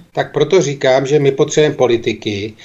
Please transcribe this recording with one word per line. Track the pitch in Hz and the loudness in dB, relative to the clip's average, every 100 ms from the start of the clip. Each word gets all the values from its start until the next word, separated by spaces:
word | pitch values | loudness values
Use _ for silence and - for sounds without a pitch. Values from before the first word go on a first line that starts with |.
| - | -10
Tak | - 123 | -8 -6
proto | - - 190 | -2 2 2
říkám, | 139 143 135 131 135 | 0 -2 2 2 2
že | 151 | 2
my | 139 | 2
potřebujeme | 135 147 - 151 | 0 0 2 0
politiky, | - 123 117 117 107 110 104 107 - | 2 0 0 -2 -6 -6 -8 -8 -12